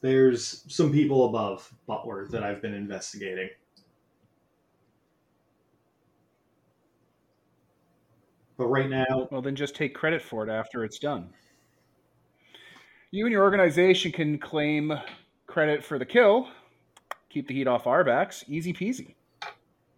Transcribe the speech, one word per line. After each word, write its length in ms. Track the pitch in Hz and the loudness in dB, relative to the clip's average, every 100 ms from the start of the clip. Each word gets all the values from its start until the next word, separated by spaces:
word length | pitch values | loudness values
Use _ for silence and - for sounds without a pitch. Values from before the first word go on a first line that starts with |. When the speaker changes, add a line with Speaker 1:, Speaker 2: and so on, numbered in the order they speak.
Speaker 1:
There's 640 | 131 131 131 117 - - - | 2 6 6 4 -4 -12 -6
some 200 | - 151 | 0 2
people 340 | 143 143 135 117 | 2 4 4 2
above 460 | 113 101 95 - - - | 2 -2 -6 -12 -18 -10
Butler 400 | 107 113 98 101 | -8 -8 -10 -8
that 140 | 113 | -6
I've 200 | 101 101 | -6 -6
been 120 | 107 | -8
investigating. 760 | 101 101 95 - 104 98 92 95 - _ _ _ _ _ _ _ _ _ _ _ _ _ _ _ _ _ _ _ _ _ _ _ _ _ _ _ _ _ _ _ _ _ _ _ _ _ _ _ _ _ _ _ _ _ _ _ _ _ - | -8 -10 -10 -12 -12 -10 -8 -10 -12 _ _ _ _ _ _ _ _ _ _ _ _ _ _ _ _ _ _ _ _ _ _ _ _ _ _ _ _ _ _ _ _ _ _ _ _ _ _ _ _ _ _ _ _ _ _ _ _ _ -4
But 100 | 123 | 2
right 220 | 135 135 | 2 2
now 400 | 131 131 131 127 | 0 0 0 -2
Speaker 2:
Well, 120 | 135 | -6
then 140 | 135 139 | -6 -4
just 180 | 143 | -6
take 200 | - 143 | -4 -6
credit 280 | - 160 165 | -2 -2 -2
for 240 | - 113 107 | -4 -8 -4
it 40 | |
after 340 | 110 110 123 | -4 -6 -8
it's 140 | 110 - | -8 -6
done. 320 | 147 120 90 _ _ _ _ _ _ _ _ _ _ _ _ - - - - _ _ | -6 -6 -10 _ _ _ _ _ _ _ _ _ _ _ _ -20 -20 -20 -20 _ _
You 140 | 190 233 | -4 0
and 60 | |
your 100 | 208 | 4
organization 680 | 196 196 175 170 185 185 165 | 4 6 4 6 4 4 0
can 260 | 170 151 147 | -2 -2 -2
claim 540 | - 156 147 151 151 147 - - _ _ - | -4 -2 0 0 -2 -4 -8 -20 _ _ -6
credit 380 | 170 151 147 | 0 2 0
for 140 | - 139 | -2 -6
the 60 | - | 2
kill. 420 | 240 214 233 254 - _ _ _ _ _ - _ | 6 8 6 0 -12 _ _ _ _ _ -18 _
Keep 180 | 151 135 | -10 -6
the 60 | |
heat 120 | 135 127 | -2 0
off 200 | 120 123 | 0 2
our 180 | 156 | 2
backs. 400 | 143 127 180 - - | 4 2 0 -6 -10
Easy 240 | 156 175 | -8 -6
peasy. 420 | 165 202 254 - _ _ _ - - _ _ _ | -4 -6 -6 -12 _ _ _ -16 -16 _ _ _